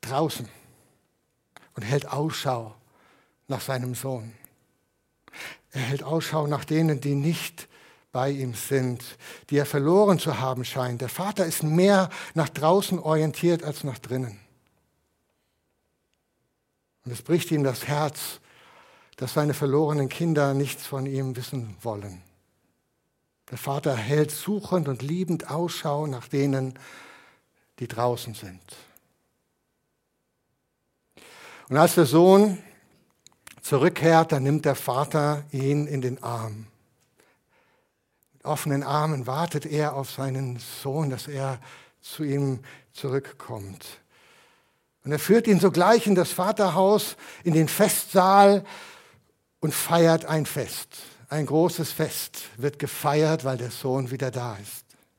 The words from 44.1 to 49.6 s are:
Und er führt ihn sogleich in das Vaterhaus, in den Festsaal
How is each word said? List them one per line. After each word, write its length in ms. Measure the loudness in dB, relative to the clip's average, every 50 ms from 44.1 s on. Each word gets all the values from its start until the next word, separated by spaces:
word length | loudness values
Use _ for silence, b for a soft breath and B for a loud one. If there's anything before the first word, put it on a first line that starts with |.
| b b b b b b b b b b b b b b b b _ _ _
Und 80 | -4
er 80 | -4 -4
führt 260 | 4 4 4 6 6
ihn 140 | 6 4 6
sogleich 480 | 6 4 4 6 6 6 6 6 6 4
in 80 | 4
das 160 | 4 4 0
Vaterhaus, 840 | 0 -2 -2 -2 2 2 2 2 4 4 4 4 4 4 2 -2 -10 B B B B B B
in 100 | 2 4
den 140 | 4 4 2
Festsaal 1000 | 4 2 2 4 4 -2 -4 2 4 4 6 8 8 10 10 10 8 6 2 B B B B B B B B B B B B _ _ _ _ _ _ _